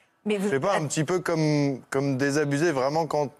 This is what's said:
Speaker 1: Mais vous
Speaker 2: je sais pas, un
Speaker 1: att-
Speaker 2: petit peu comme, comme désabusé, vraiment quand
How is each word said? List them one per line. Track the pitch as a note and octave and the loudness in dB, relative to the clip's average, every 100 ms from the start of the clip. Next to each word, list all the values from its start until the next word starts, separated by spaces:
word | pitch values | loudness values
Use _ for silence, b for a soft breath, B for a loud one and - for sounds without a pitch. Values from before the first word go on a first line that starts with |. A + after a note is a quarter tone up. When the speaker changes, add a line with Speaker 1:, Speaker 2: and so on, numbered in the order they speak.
| b _ G#3+ | b _ -4
Speaker 1:
Mais | G3+ | -2
vous | G3+ | 0
Speaker 2:
je | |
sais | C#3 | 0
pas, | F#3 F#3+ | 0 0
un | |
Speaker 1:
att- | D3 | 0
Speaker 2:
petit | D#3+ | -2
peu | D3+ F3+ | 0 -2
comme, | F3+ D#3+ D#3 D3 C#3+ B2+ - | 0 0 2 2 0 -2 -4
comme | C3+ C#3+ C3 | -2 0 0
désabusé, | C#3 C#3+ D3 C#3+ E3+ | 0 0 0 0 0
vraiment | C3+ C3 D#3+ D3+ | 2 0 0 0
quand | D3+ C#3+ | -2 -2